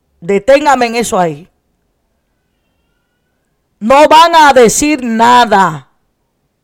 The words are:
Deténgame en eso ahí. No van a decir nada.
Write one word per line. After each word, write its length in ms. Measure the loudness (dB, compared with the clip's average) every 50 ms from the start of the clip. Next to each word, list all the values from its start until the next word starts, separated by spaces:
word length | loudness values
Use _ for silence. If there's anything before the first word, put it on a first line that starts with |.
| _ _ _ _
Deténgame 680 | -8 -4 -4 -4 0 0 0 2 2 0 0 0 -2
en 100 | -4 -4
eso 220 | -6 -6 -4 -4 -4
ahí. 300 | -4 -4 -6 -10 -18 _ _ _ _ _ _ _ _ _ _ _ _ _ _ _ _ _ _ _ _ _ _ _ _ _ _ _ _ _ _ _ _ _ _ _ _ _ _ _ _ _ _ _ _ _ _ _
No 280 | -6 -2 0 0 2 2
van 280 | 4 2 2 2 2
a 160 | 2 2 4
decir 520 | 4 4 2 2 0 -2 -4 -4 -4 -4 -6
nada. 840 | -6 -4 -2 0 2 2 2 2 0 0 0 0 -2 -4 -10 -16 _ _ _ _ _ _ _ _ _ _ _ _ _ _ _